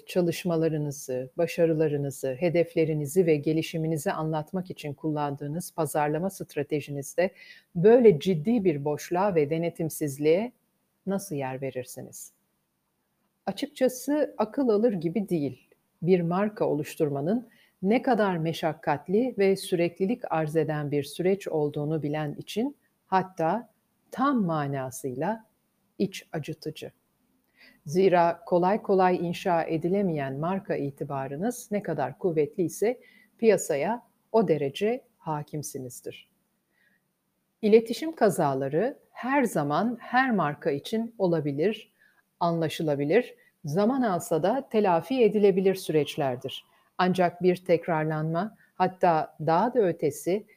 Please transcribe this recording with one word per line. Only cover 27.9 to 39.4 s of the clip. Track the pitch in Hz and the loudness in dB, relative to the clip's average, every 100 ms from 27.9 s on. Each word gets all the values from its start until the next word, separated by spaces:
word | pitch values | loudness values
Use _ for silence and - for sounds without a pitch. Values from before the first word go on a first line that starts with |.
| 175 190 175 170 - - | 2 4 6 4 0 0
kolay | 175 180 214 | 2 2 0
kolay | - 190 180 180 175 | 2 4 4 2 -2
inşa | 175 190 170 | -4 0 0
edilemeyen | - 160 170 202 190 151 135 | 0 -2 0 0 0 -2 -4
marka | 135 165 196 - 143 | -4 -4 -4 -4 -4
itibarınız | 143 - 143 135 135 143 226 - - | -4 -6 -8 -6 -6 -6 -6 -6 -6
ne | 202 | -6
kadar | 190 147 135 - | -4 -4 -4 -2
kuvvetli | 185 156 147 - | -2 0 0 0
ise | 160 - 214 247 - _ _ - | -2 0 -2 -2 -12 _ _ 2
piyasaya | 226 175 - 143 170 240 - _ _ | 4 4 2 -2 0 -4 -8 _ _
o | 220 170 | 2 2
derece | 147 139 - 208 254 _ _ | 2 0 -2 -2 -2 _ _
hakimsinizdir. | 165 151 - 151 - 131 127 - - - - _ _ _ _ _ _ _ _ _ _ _ _ - | -6 -6 -6 -10 -10 -12 -12 -14 -14 -16 -20 _ _ _ _ _ _ _ _ _ _ _ _ -2
İletişim | 208 226 226 233 320 - | 6 6 4 -6 -6 2
kazaları | 214 165 143 135 135 156 247 - _ | 2 4 0 0 -2 0 -2 -6 _
her | - 240 285 | -10 -2 0